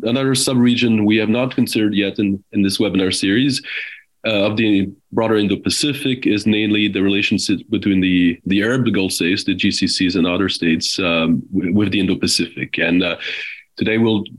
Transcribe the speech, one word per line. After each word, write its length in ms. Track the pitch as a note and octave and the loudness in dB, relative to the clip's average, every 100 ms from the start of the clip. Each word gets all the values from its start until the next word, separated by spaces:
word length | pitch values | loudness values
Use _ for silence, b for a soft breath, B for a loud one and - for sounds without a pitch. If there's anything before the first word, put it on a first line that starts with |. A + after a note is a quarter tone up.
another 320 | A2 C3+ C3+ B2+ | -2 0 0 0
sub-region 720 | - B2+ A#2+ A#2+ B2 A2 G#2 | 0 2 4 4 2 4 4
we 100 | A2 | 2
have 140 | G#2+ | 2
not 260 | A#2+ C3 - | 0 0 0
considered 380 | A2+ A#2 G#2+ | 0 0 0
yet 260 | G2+ G2 G2 | 0 -2 0
in, 240 | G2+ G2 - | -2 -2 -4
in 100 | G2+ | 0
this 160 | G2 - | 0 0
webinar 380 | G#2 F#2 F#2+ - | 0 0 0 0
series, 460 | G2 A2 C#3 B2+ B B B B B _ A2 | 0 2 2 -2 B B B B B _ -4
uh, 200 | G#2+ G#2 | 0 0
of 100 | G#2+ | 0
the 340 | A2 G2 F#2+ - _ | 2 2 0 -6 _
broader 240 | - A2+ G#2+ | -2 0 2
Indo-Pacific, 880 | G2+ G2+ - - D3 C3 C3+ B2+ - | 0 -2 -2 -2 -2 -2 -4 -2 0
is 180 | G#2 G#2+ | -2 -2
namely 440 | G#2+ G#2+ G#2+ G#2 | -2 0 0 0
the 120 | G2 | 0
relationship 600 | G2 G2+ - G2+ - F#2+ - | 0 0 0 -2 -2 -4 -4
between 320 | G2+ G2+ F#2+ | -2 0 2
the, 360 | F#2 F2+ F2 E2+ F2+ | 2 2 2 0 -2
the 180 | G2 | 0
Arab 300 | A2 C3 A2 | 0 0 0
Gulf 200 | G2 F#2+ | 0 0
states, 320 | - E2+ F#2+ - | 0 0 0 -2
the 100 | F2+ | 0
G 160 | G2+ | 0
C 160 | - F2+ | 0 0
Cs, 280 | - F2+ F2+ | 0 0 2
and 120 | E2+ | 0
other 220 | F2+ F#2+ | 0 -2
states, 500 | - E2+ E2 - - | 0 0 0 -2 -2
um, 420 | F2+ E2 E2 D#2 - | -2 0 2 0 -2
w-, 200 | F#2+ F2 | -4 0
with 200 | G2+ G2+ | 0 2
the 80 | G2+ | 0
Indo-Pacific. 760 | F#2+ F2 - - E2 - - - | 0 0 0 -2 -2 -6 -8 -4
And, 220 | E2 F2 | 0 2
uh, 140 | F2 D#2+ B B B B B - | 0 -4 B B B B B -6
today 200 | G#2 A2 | -2 2
we'll 280 | A2+ G#2+ G2+ | 2 2 -2